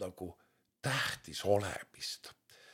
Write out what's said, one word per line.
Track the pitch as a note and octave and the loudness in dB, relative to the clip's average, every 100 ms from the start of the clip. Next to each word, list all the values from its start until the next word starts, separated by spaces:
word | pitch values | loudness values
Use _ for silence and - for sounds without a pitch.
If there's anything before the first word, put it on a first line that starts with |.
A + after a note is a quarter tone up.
nagu | F#2 - F#2 - _ _ _ _ | -6 -6 -10 -10 _ _ _ _
tähtis | C#3 C3+ - - - D2 F#2+ | -2 0 0 -2 -6 -2 4
olemist. | G2+ G2 - - - - - - - _ - - | 6 4 -4 -8 -10 -8 -8 -12 -18 _ -20 -20